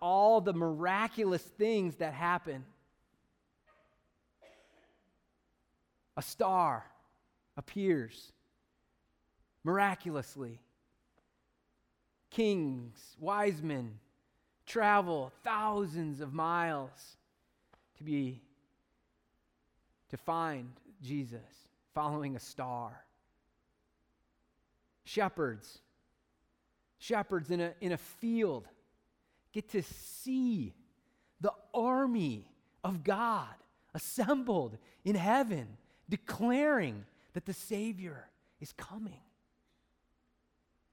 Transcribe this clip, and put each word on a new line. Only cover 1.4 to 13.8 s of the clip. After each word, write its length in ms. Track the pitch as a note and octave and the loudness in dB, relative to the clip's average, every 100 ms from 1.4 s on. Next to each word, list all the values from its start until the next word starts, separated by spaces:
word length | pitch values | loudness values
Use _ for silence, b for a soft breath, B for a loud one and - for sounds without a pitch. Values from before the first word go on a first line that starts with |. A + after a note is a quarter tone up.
things 540 | - - G#3+ A3 F3+ D3+ | -2 0 2 4 2 -2
that 180 | D#3+ | -4
happen. 520 | C#3 E3+ F3 E3 C3+ C3 - _ _ _ _ _ _ _ _ _ _ _ _ _ _ _ _ b b b b b b b _ _ _ _ _ _ _ _ _ _ - | -2 0 0 -2 -10 -10 -20 _ _ _ _ _ _ _ _ _ _ _ _ _ _ _ _ b b b b b b b _ _ _ _ _ _ _ _ _ _ -10
A 40 | |
star 600 | - - G3 F#3 E3 A#2 - - _ _ _ _ _ - | -8 0 2 4 4 2 -6 -20 _ _ _ _ _ -16
appears 760 | - G3 G3 D#3+ A2+ - - _ _ _ _ _ _ _ _ _ _ _ _ _ | -10 -2 2 2 0 -12 -20 _ _ _ _ _ _ _ _ _ _ _ _ _
miraculously. 960 | D#3 F#3+ G3+ F#3 F3 D3+ B2 C#3 B2 A#2 _ _ _ _ _ _ _ _ _ _ _ _ _ _ _ _ _ | -2 2 2 0 -6 -6 -8 -10 -12 -12 _ _ _ _ _ _ _ _ _ _ _ _ _ _ _ _ _
Kings, 880 | - A3 G3 D3+ B2+ A#2+ - - - | 0 2 4 0 -4 -8 -16 -20 -8
wise 440 | D#3 G3+ G#3 D#3 | -2 2 2 2
men, 380 | D#3 C#3 | -2 -4